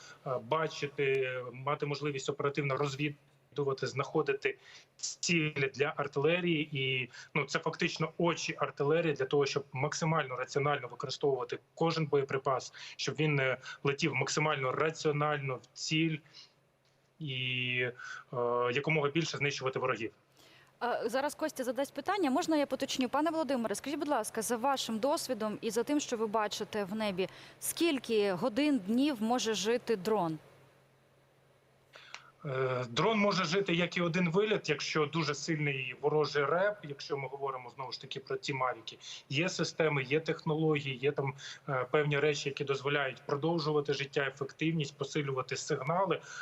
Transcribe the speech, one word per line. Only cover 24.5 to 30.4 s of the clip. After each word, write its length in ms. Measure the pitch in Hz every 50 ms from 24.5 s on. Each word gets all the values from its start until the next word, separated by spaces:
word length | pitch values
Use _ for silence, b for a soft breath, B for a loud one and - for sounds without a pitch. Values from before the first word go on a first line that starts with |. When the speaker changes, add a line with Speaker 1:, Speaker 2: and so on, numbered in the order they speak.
| 247
Speaker 2:
вашим 420 | 226 233 277 269 262 - - 220 214
досвідом 580 | 220 277 311 320 - - 254 202 220 214 202 -
і 100 | - 226
за 120 | 196 240 226
тим, 160 | - 294 294
що 180 | - - 247
ви 100 | 214 226
бачите 560 | 214 202 220 208 208 - - 208 - - 214 202
в 120 | 175 214
небі, 340 | 220 214 208 185 175 185 - B B B B B B
скільки 720 | - - - - 330 339 285 254 - - 226 208 202 202 180
годин, 460 | 151 208 254 208 247 294 302 285 226
днів 420 | 180 190 226 247 285 302 269 202
може 320 | 220 226 247 254 - 220 214
жити 420 | 185 185 220 240 240 - - 226
дрон? 440 | 190 170 220 220 202 170 160 160 156